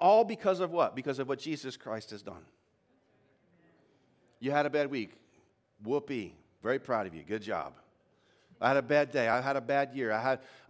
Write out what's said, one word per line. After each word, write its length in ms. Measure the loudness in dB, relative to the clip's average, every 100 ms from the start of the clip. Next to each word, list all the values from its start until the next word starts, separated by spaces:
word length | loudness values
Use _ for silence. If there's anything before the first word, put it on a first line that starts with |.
all 240 | 6 6
because 360 | 6 0 0 0
of 100 | 0
what? 260 | 2 0 0
Because 220 | -4 -4
of 100 | -4
what 100 | -4
Jesus 380 | -4 -8 -8 -12
Christ 320 | -10 -10 -10
has 140 | -14
done. 240 | -14 -16 -18 _ _ _ _ _ _ _ _ _ _ _ _ _ _ _ _ _ _ _
You 120 | 0
had 120 | 2
a 60 | 2
bad 200 | 2 0
week. 220 | -2 -6 -10 _ _ _ _ _ _
Whoopee. 500 | -4 -2 -2 -6 -6 -12 _ _
Very 160 | -2 -2
proud 280 | 0 -2 -2
of 80 |
you. 80 | -8
Good 200 | -6 -6
job. 320 | -4 -6 -6 -12 _ _ _ _ _ _ _ -2
I 60 | 2
had 100 | 2
a 40 |
bad 280 | 4 2 2
day. 180 | 2 2
I 140 | 2
had 140 | 2 -2
a 40 |
bad 340 | 0 0 0
year. 160 | -2 -2
I 120 | 0
had, 180 | 0 -2 -6 -20 -2